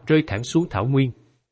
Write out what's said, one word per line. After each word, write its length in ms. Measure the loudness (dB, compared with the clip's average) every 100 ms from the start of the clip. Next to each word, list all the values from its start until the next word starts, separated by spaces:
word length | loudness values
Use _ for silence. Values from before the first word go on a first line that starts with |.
| 0
rơi 160 | 0 0
thẳng 160 | -6
xuống 240 | -2 -2 0
thảo 160 | -2 0
nguyên, 260 | 2 0 -4 _ _ _